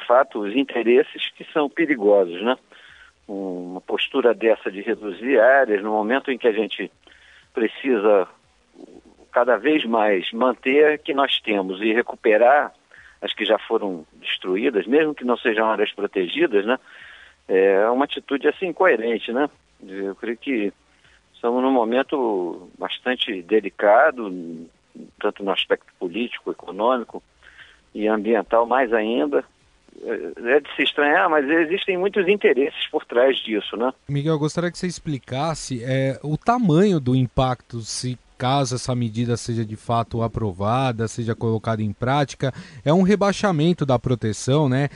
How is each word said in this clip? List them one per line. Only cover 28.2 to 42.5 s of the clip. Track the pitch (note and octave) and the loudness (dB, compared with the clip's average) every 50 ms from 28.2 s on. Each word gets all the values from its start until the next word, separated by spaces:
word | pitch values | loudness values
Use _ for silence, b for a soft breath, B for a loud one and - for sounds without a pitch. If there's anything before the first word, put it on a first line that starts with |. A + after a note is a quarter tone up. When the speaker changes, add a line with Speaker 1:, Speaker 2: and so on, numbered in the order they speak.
| G2+ A2 A#2 G#2+ F#2 - - A#2 A#2 | 0 0 0 0 0 2 2 2 2
Speaker 1:
mais | A2+ B2 C3 B2+ A2+ A2+ | 2 2 0 0 0 0
ainda. | A2+ G#2+ A2 A#2 C3 D3+ D3+ C#3+ C#3 C3 _ _ _ _ _ _ _ _ _ - - - | 0 0 -2 -2 -2 -2 -2 -2 -2 -4 _ _ _ _ _ _ _ _ _ -20 -14 -10
É, | G#2 A#2 F2+ - E2+ D2 - G#2 A#2 C3 | -8 -8 -8 -8 -10 -12 -8 -2 0 0
é | D3 | 0
de | C#3+ - - | 0 -2 -4
se | - D3 | -4 -4
estranhar, | - - - D3 D3 D3 F3+ G3 F3+ | -2 0 0 2 2 4 2 2 2
mas | D#3 D3+ C#3 C3 | 2 2 2 2
existem | D#3+ E3 E3+ D#3 F3 G3 - - F#3+ F3+ | 2 2 2 0 -2 -2 -2 -4 -2 -2
muitos | F3+ G3+ G3 G#3+ F#3+ | -2 -2 -2 0 0
interesses | E3 G#3 G3+ - G#3 C#3+ B2 C#3 D#3 - - - - | 2 2 2 2 2 4 2 2 0 -2 -6 -8 -6
por | - D#3 - | -6 -6 -6
trás | - C3 A#2+ B2 C3+ B2+ | -2 2 4 4 4 2
disso, | A2+ - A2+ A2 G#2 F#2+ - - | 0 -2 -4 -4 -4 -4 -4 -4
né? | G2+ A#2 B2+ C3+ _ _ - | -4 -4 -4 -4 _ _ -6
Speaker 2:
Miguel, | C#3+ C#3 C#3+ D#3 D#3+ | -4 -2 -2 0 0
eu | D3+ | 0
gostaria | D3 D3+ - - E3+ F3 | -2 -2 -2 -4 -4 -6
que | E3 - | -6 -6
você | - | -8
explicasse, | F3+ D#3+ - - E3 D3 B2+ - - B2+ C3 D3 E3 D#3 - - - C3+ A#2+ A2+ | -8 -8 -8 -8 -8 -8 -8 -8 -8 -6 -4 -4 -4 -6 -6 -8 -8 -8 -6 -4
é, | C3 C3 C3+ C3+ C3+ C3 - - | -2 0 0 0 0 -2 -4 -4
o | D3 D3+ - | -4 -4 -2
tamanho | - - A#3 B3 B3 F3+ D3 D#3+ G3 G#3+ F#3+ D#3+ | 0 0 2 2 4 4 6 6 6 4 4 2
do | C3 B2 B2 | 2 2 2
impacto, | C3 B2+ A#2 - - C3 B2+ B2+ - _ _ - A#2 | 2 2 2 0 0 0 0 0 -4 _ _ -14 -12
se | A2+ - - - - B2+ B2+ A#2 _ _ _ - | -10 -10 -10 -8 -8 -8 -8 -10 _ _ _ -4
caso | B2+ B2 C3+ C#3+ C#3 A#2 B2+ | -2 0 0 0 0 0 -2
essa | A#2+ - - B2+ | -4 -4 -4 -2
medida | B2 A#2+ A#2 G#2+ A2+ A#2+ A#2+ A#2+ | -2 -2 -2 -2 -2 -2 -2 -2
seja | A2 - - A#2+ A2+ A#2 | -2 -4 -4 -4 -4 -4
de | G#2+ A2 | -4 -8
fato | G#2+ - - A#2+ A#2 A#2 - - A#2 A2+ | -8 -4 -2 0 0 -2 -2 -2 -2 -2
aprovada, | A2+ - - A#2 G#2 F2+ F2+ G2+ G#2 A#2 C3 C3+ C3 A#2+ A2 A#2 | -2 -2 -4 -4 -4 -4 -2 -2 0 0 0 0 -2 -2 -2 -4
seja | G#2+ - - A#2+ G#2+ A#2 | -4 -4 -4 -4 -4 -4
colocada | - B2 A2+ A2+ A2 - A#2 A2+ G#2+ A2 | -2 -2 -2 -2 0 -2 -2 -2 -2 -2
em | G#2 G2+ | -4 -4
prática, | - - A#2 C3+ D3 C#3+ B2+ - - - C3+ | -4 -2 0 0 0 0 -2 -4 -4 -6 -6